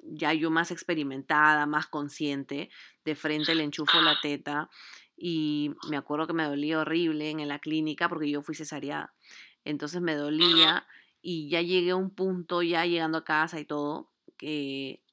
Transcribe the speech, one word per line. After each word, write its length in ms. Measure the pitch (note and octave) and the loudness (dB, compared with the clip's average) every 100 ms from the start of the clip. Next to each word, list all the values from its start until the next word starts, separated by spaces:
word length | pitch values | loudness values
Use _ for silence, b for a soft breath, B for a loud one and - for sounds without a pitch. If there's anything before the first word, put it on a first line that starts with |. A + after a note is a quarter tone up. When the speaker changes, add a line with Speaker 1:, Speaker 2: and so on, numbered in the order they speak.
Speaker 1:
ya 320 | - D#3 D#3 | -14 -2 0
yo 160 | D#3+ D#3+ | 2 2
más 200 | D#3+ E3+ | 2 0
experimentada, 960 | E3+ - E3 C#3 C3+ C3+ D3+ D3+ D3+ D3 | -4 -4 -2 -2 -4 2 6 8 6 4
más 200 | D3+ D#3+ | 0 -2
consciente, 840 | D3+ C#3+ - D3+ C#3 C3+ C#3 - b b b | -4 -6 -4 -2 -2 -4 -8 -8 b b b
de 120 | - D3+ | -6 -2
frente 380 | D#3 D3+ D#3 E3 | -2 0 0 0
le 80 | |
enchufo 360 | D3 D3 D3 E3+ | 0 -2 2 4
la 100 | D#3 | 4
Speaker 2:
Ajá. 80 | D3 | 2
Speaker 1:
teta 500 | D3+ C#3+ - D3 D#3 B B B B - | 0 -4 -4 -4 -4 B B B B -10
y 560 | F3 D#3+ D3+ D3 D3 - | -4 -2 0 0 -2 -4
me 140 | - D3 | -6 -6
acuerdo 280 | C3+ D3 D#3+ | -4 -2 -2
que 60 | |
me 100 | E3 | 0
dolía 360 | D3+ C#3+ D3 D#3+ | 0 -2 0 0
horrible 500 | D#3 E3 E3 D3+ D3+ | 0 2 2 0 -2
en 160 | D#3 D3 | -4 -4
la 100 | C#3+ | -6
clínica 480 | - D#3 D#3 D3 F3 | -4 -2 -2 0 0
porque 220 | E3+ D3+ | 0 -2
yo 120 | D3 | -2
fui 120 | D3 D#3 | -4 -8
cesárea. 580 | D3+ D3 C3+ D3 - _ b b b b | -8 -8 -6 -6 -8 _ b b b b
Entonces 360 | - D3 D3+ F3 | -6 -4 -4 -2
me 120 | F3 | 0
Speaker 2:
Ujú. 40 | D3+ | 0
Speaker 1:
dolía 640 | D3 D#3 F3 E3 D#3+ E3+ - b b b | 0 2 4 6 6 4 -2 b b b
y 280 | - E3+ D3 | -6 -6 -2
ya 120 | E3 | -2
llegué 300 | F3 F#3 F3 | 2 4 4
a 40 | F#3 | 2
un 180 | F#3+ | 0
punto, 480 | F#3+ F#3+ F3+ E3+ F3 | -2 -2 -2 -2 0
ya 240 | E3+ E3+ F3 | 2 2 2
llegando 320 | E3+ D#3+ D#3+ | 2 0 -2
a 60 | |
casa 360 | - D#3 D#3+ E3 | 0 0 0 -2
y 40 | D3 | -6
todo, 460 | D3 D3 D#3 - _ _ - | -4 -4 -4 -10 _ _ -12
que, 640 | C#3 D3+ C#3 C3+ C3+ - _ | -6 -4 -4 -6 -8 -12 _